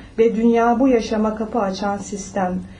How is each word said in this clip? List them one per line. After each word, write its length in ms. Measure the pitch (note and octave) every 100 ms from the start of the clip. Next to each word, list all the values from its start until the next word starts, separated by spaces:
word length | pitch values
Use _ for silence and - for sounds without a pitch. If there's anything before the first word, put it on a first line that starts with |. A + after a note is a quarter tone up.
| - -
ve 180 | A3+ G3+
dünya 440 | A#3 A#3 A#3 A3+
bu 80 | C4+
yaşama 480 | A#3 G#3+ G#3+ G#3+ G#3+
kapı 220 | G#3+ A#3+
açan 380 | G3 F#3+ G3+ G3+
sistem 640 | - G3+ - G3+ F3+ F#3 - -